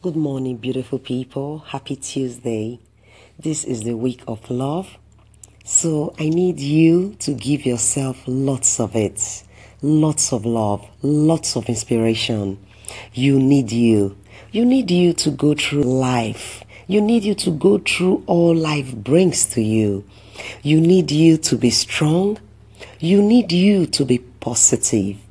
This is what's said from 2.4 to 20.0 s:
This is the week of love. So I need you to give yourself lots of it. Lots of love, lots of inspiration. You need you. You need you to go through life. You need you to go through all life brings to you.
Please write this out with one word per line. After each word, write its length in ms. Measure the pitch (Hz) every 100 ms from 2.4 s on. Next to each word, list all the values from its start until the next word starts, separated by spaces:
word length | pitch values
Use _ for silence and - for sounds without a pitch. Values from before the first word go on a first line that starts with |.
| 120 110 110 120 _ _ _ - - -
This 240 | 160 151
is 180 | - 120 110
the 120 | 113
week 240 | 127 120 -
of 240 | 110 -
love. 480 | 123 135 160 190 - _ _ _ _ - _
So 500 | - - 170 151 147 -
I 100 | 156
need 300 | 165 180 156
you 560 | 139 156 165 170 196 208
to 120 | -
give 320 | 131 123 143 131
yourself 560 | 120 - - 135 127 -
lots 520 | 127 135 135 - -
of 160 | 110 113
it. 480 | 101 - - - - - - -
Lots 500 | 143 156 156 151 -
of 140 | 120 110
love, 420 | 117 107 101 - -
lots 540 | 135 151 151 165 - 127
of 120 | 110
inspiration. 920 | 113 - 117 113 113 - 110 98 98 - - - - -
You 260 | - 135 139
need 320 | 135 139 117
you. 440 | 113 117 107 98 - - - -
You 120 | 208
need 280 | 240 269 208
you 200 | 175 175
to 180 | 165 160
go 240 | 135 147 147
through 260 | - 143
life. 840 | 127 131 127 123 110 110 - - - - -
You 160 | 202
need 220 | 208 233
you 100 | 202
to 160 | 196 -
go 300 | 156 170 202
through 460 | - - 185 190 -
all 260 | 170 170
life 420 | 165 156 151 131 117
brings 520 | 104 156 185 - - -
to 60 |
you. 400 | 110 110 104 98